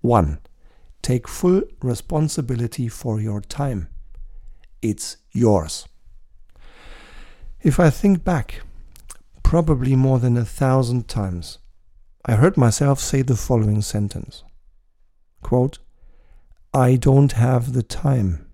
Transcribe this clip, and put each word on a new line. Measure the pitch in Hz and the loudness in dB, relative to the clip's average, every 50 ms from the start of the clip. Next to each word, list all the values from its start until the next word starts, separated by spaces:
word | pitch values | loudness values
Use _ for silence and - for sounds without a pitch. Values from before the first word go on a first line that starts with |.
| - | 2
One, | 123 120 110 85 76 73 - - - - _ _ - _ - - - - _ | 4 4 4 4 2 -2 -8 -12 -20 -20 _ _ -20 _ -20 -20 -20 -20 _
take | - - 127 123 117 | -4 -2 -2 -2 -4
full | - - - - 180 185 196 - - - - | -6 -10 -2 2 2 2 2 0 -2 -10 -8
responsibility | - 127 120 107 - - 175 151 156 151 - - 143 120 127 117 120 113 - - 127 113 | -4 -4 -4 -4 -6 -4 -2 0 0 0 -2 -4 -6 -4 -4 -4 -4 -6 -4 -6 -6 -6
for | - - - 123 110 107 | -8 -8 -6 -4 -4 -4
your | 107 107 104 104 | -4 -4 -6 -6
time. | 104 - - - 143 139 120 98 82 - - - - - - - - - - - - - - - - - - - - | -8 -10 -8 -6 -4 -4 -4 -6 -8 -10 -12 -16 -16 -16 -16 -16 -16 -16 -16 -16 -18 -18 -20 -20 -20 -20 -20 -6 -4
It's | 113 104 - - - - _ _ _ _ | -4 -4 -4 -6 -14 -14 _ _ _ _
yours. | 107 120 110 104 92 80 80 - - - - _ - _ - - - - _ _ - - - - - - - - - - - - - - - - - - - - - - - - - - | 2 4 4 4 2 0 -2 -10 -12 -14 -18 _ -20 _ -20 -20 -20 -20 _ _ -20 -20 -20 -20 -20 -20 -20 -20 -20 -20 -20 -20 -20 -20 -20 -20 -20 -20 -20 -20 -18 -16 -16 -16 -2 0
If | 160 135 - | 0 4 6
I | 175 156 | 4 4
think | 135 - - 202 196 175 - | 4 2 2 2 2 2 0
back, | 190 180 147 107 - - - - - - - - - - - - - - - - _ _ - - | -2 -2 -2 -4 -6 -12 -16 -16 -16 -18 -20 -20 -20 -20 -20 -20 -20 -20 -20 -20 _ _ 0 0
probably | - - 170 165 160 156 127 127 127 135 | 2 4 4 2 2 0 0 2 2 2
more | 127 131 135 131 127 | 4 4 4 2 2
than | 120 127 117 | 2 2 2
a | 120 117 | 0 -2
thousand | - - - 139 131 131 135 131 117 123 127 113 - | -4 -4 -2 0 2 2 2 2 0 -2 -4 -4 -4
times, | - 117 101 95 90 87 85 - - - - - - - _ - _ - - _ - _ _ | -6 -4 -4 -4 -6 -8 -10 -12 -18 -20 -20 -20 -20 -20 _ -20 _ -20 -20 _ -20 _ _
I | - 117 | 0 2
heard | 107 135 185 190 | 4 4 4 4
myself | - 131 117 110 - 143 139 139 - | 4 2 2 2 2 2 0 0 0
say | - - - 135 131 | -2 -2 -2 -2 0
the | 127 127 | 0 0
following | 107 - - 127 113 110 107 104 107 | -2 0 0 0 0 2 2 0 -2
sentence. | 104 - - 107 104 98 - - - - - - - - - - _ _ _ _ _ _ _ _ _ _ _ _ _ _ _ _ | -2 -4 -4 -4 -4 -4 -6 -10 -12 -14 -18 -20 -20 -20 -20 -20 _ _ _ _ _ _ _ _ _ _ _ _ _ _ _ _
Quote, | - - - 127 127 135 - - - - _ _ - - - - _ - - - _ _ - _ - _ - | -6 -2 0 0 0 0 -2 -10 -20 -20 _ _ -20 -20 -20 -20 _ -20 -20 -20 _ _ -20 _ -20 _ 0
"I | 139 127 123 131 | 2 4 4 4
don't | 127 - 143 135 139 143 139 - | 4 4 4 6 6 4 4 4
have | 110 120 123 127 123 120 131 123 | 2 2 2 2 0 -2 -2 -4
the | 127 113 | -4 -4
time." | _ - - - 143 135 123 104 95 85 76 - - | _ -6 -4 -2 0 0 2 0 0 -2 -4 -6 -14